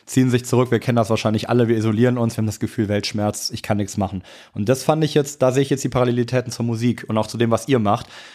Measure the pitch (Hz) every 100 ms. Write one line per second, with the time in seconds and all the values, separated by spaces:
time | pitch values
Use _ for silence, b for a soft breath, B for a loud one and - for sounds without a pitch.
0 | - 131 131 120 120 123 123 113 - 117
1 | 110 110 110 107 - 120 117 113 110 107
2 | 123 123 117 117 110 101 107 - 101 104
3 | 104 107 104 - - 110 - 104 98 -
4 | 95 95 B B B - 104 131 - 156
5 | 156 151 143 - 127 127 139 139 135 127
6 | 123 120 120 127 120 - 117 113 120 117
7 | - 110 107 113 117 113 - 127 104 107
8 | - B B